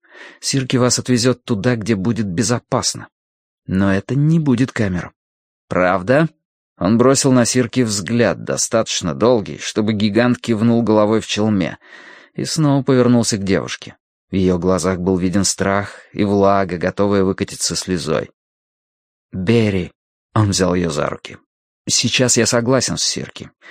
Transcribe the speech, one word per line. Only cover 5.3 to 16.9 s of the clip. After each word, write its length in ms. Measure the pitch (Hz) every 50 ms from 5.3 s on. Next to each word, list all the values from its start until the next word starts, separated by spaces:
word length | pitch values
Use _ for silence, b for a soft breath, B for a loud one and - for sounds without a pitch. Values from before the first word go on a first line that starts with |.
| _ _ _ _ _ _ _
Правда?» 600 | - - 87 90 90 95 92 90 104 131 151 160 156 - _ _ _ _ _ _ _ _
Он 200 | - 90 92 117
бросил 360 | 113 123 131 139 - - 135 127
на 100 | 123 117
Сирки 380 | - - 127 123 113 - 127
взгляд, 640 | 123 110 101 101 85 - 117 120 113 92 73 57 55
достаточно 680 | 67 67 - - - - 113 107 - - - 92 85 69
долгий, 440 | 67 104 123 127 110 90 80 73
чтобы 340 | - - - - 110 107 107
гигант 480 | 110 98 110 107 101 113 120 123 120 -
кивнул 420 | - 117 113 104 113 117 117 117
головой 380 | 117 107 107 107 104 104 113 110
в 80 | -
челме, 500 | - - 104 107 110 104 95 80 62 50 B B B B B B B B B B B B
и 120 | - 135
снова 380 | - - 160 156 143 139 139 127
повернулся 540 | - 135 127 120 120 123 120 110 - 117
к 60 | 98 98
девушке. 540 | 95 95 76 60 - - - - - - _ _ _ _ _ _ _
В 40 | 92
ее 220 | 95 92 92 90
глазах 420 | 87 82 92 95 87 80 95 92 87
был 180 | 90 95 95
виден 260 | 87 92 92 87 101 92
страх 520 | - - - 95 98 98 101 101 - - - - _ -
и 100 | - 104
влага, 540 | 101 101 101 98 98 101 98 98 85 90
готовая 460 | 82 85 92